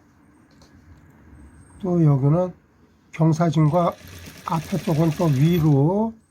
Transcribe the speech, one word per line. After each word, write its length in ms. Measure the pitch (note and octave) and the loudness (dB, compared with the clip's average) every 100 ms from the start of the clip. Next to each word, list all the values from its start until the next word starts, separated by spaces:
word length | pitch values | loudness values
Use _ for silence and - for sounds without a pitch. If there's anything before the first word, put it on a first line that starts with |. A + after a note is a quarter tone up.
| _ _ _ _ _ _ - - - - - - - - - - - - | _ _ _ _ _ _ -20 -20 -20 -20 -20 -20 -20 -20 -20 -20 -20 -10
또 220 | F#3 F3 | -4 2
여기는 500 | D3+ C3+ C#3 E3 F3+ - _ _ _ _ _ | 2 4 2 0 -2 -8 _ _ _ _ _
경사진과 840 | - D#3+ D#3 E3+ D#3+ D3+ F3 E3+ - - - - - - | -2 0 2 0 0 0 0 -2 -4 -14 -20 -20 -16 -8
앞에 320 | E3 - F3 | -8 -6 -6
쪽은 340 | - D#3 E3 | -2 0 0
또 140 | D3+ E3+ | 0 0
위로, 880 | C3 D#3+ F3 D#3 C3+ D3+ G3+ A3+ - _ | 2 2 2 2 2 2 0 -4 -8 _